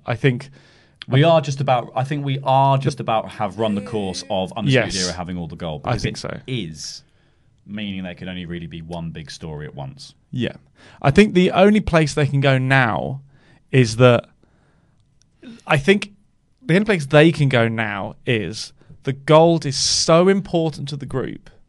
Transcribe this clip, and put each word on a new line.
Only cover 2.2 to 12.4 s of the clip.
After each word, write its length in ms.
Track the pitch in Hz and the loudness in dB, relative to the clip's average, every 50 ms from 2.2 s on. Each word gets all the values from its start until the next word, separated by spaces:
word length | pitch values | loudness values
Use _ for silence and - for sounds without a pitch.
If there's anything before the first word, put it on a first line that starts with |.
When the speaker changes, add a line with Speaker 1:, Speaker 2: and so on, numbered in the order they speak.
| 143 | -4
Speaker 2:
we 120 | 139 135 135 | -4 -6 -4
are 340 | - 135 131 135 135 139 135 | 0 2 2 4 4 4 2
just 240 | 135 139 156 143 - | 2 0 -2 -4 -4
about 300 | 107 123 113 110 95 95 | -4 -2 -2 -2 -2 -4
have 280 | - - 107 95 90 107 | -6 -6 -6 -6 -2 -2
run 160 | 113 107 101 | -2 -2 -2
the 60 | 101 | -4
course 420 | 101 101 110 107 98 92 90 - - - | -4 -6 -6 -4 -4 -4 -6 -8 -6 -4
of 240 | 104 92 92 87 - | -4 -2 -2 -4 -6
Undisputed 360 | 113 - 139 131 123 107 90 90 | -4 0 2 2 2 2 0 -4
Speaker 1:
Yes. 100 | 92 90 | -4 -4
Speaker 2:
Era 100 | 90 85 | -4 -6
having 220 | 90 87 87 90 87 | -8 -8 -8 -8 -8
all 80 | 85 76 | -8 -10
the 80 | 85 | -10
gold, 260 | 82 90 80 76 71 - | -10 -10 -10 -8 -8 -6
Speaker 1:
I 60 | - | -4
Speaker 2:
because 100 | 120 101 | -4 -4
Speaker 1:
think 140 | - 107 - - | -4 -6 -8 -8
Speaker 2:
it 20 | |
Speaker 1:
so. 200 | - - - - - | -10 -10 -10 -12 -10
Speaker 2:
is, 560 | 127 131 117 92 80 78 71 - - - - - _ _ _ _ _ _ _ _ _ _ _ _ | -8 -8 -8 -8 -10 -12 -14 -14 -14 -16 -16 -20 _ _ _ _ _ _ _ _ _ _ _ _
meaning 360 | 95 101 107 107 101 95 95 | -14 -12 -10 -8 -8 -8 -8
there 120 | 92 90 87 | -10 -10 -12
can 140 | - 90 92 | -12 -12 -12
only 160 | 90 90 87 | -10 -10 -10
really 220 | 82 87 85 85 | -10 -10 -10 -10
be 160 | 73 82 82 | -12 -14 -14
one 280 | 80 82 85 85 85 82 | -14 -12 -10 -10 -10 -10
big 200 | 78 80 76 - | -10 -12 -14 -16
story 340 | - - 87 80 76 73 76 | -16 -14 -12 -12 -12 -12 -12
at 80 | 67 - | -12 -12
once. 400 | 73 69 67 - - - - _ _ _ _ | -12 -12 -12 -14 -16 -20 -20 _ _ _ _
Speaker 1:
Yeah. 260 | - 127 113 - - - _ _ _ _ - - - - | -8 -6 -6 -6 -8 -12 _ _ _ _ -20 -20 -12 0
I 100 | - 139 | 0 4
think 220 | 139 196 214 214 | 6 6 4 6
the 180 | 208 180 180 175 | 4 2 2 2
only 280 | - 175 196 208 214 214 | 4 4 4 4 4 2
place 320 | - - 170 160 160 139 | 0 2 2 2 2 0
they 140 | - 151 143 | 0 -2 -2
can 140 | 131 143 139 | 0 0 0